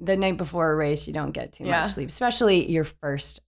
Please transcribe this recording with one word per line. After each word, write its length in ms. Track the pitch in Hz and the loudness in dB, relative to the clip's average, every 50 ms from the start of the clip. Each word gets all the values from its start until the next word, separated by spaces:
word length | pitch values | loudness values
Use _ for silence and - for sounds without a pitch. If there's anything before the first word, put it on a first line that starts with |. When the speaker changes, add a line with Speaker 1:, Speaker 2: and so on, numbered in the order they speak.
Speaker 1:
The 160 | 170 180 196 190 | -2 0 0 2
night 180 | 196 190 180 | 2 0 0
before 380 | - 180 139 170 175 165 160 151 | -2 -4 -4 -2 0 0 2 2
a 20 | |
race, 320 | 156 151 147 151 147 - - | 2 2 0 0 -2 -4 -6
you 60 | 147 | -6
don't 180 | 156 147 139 | -6 -6 -6
get 220 | 147 - 120 - - | -6 -8 -10 -12 -12
too 100 | - - | -10 -4
Speaker 2:
Yeah. 180 | 180 170 170 | -2 0 0
Speaker 1:
much 100 | 160 202 | 0 0
sleep, 180 | - - 135 - | -2 -4 -4 -6
especially 600 | - - 247 - 220 - 247 208 190 175 139 - | -4 -2 0 0 2 4 6 6 6 6 4 4
your 140 | - - 151 | 2 0 0
first 560 | - - - - 143 139 139 - - - - _ | -2 -6 -8 -4 -4 -4 -4 -4 -6 -10 -12 _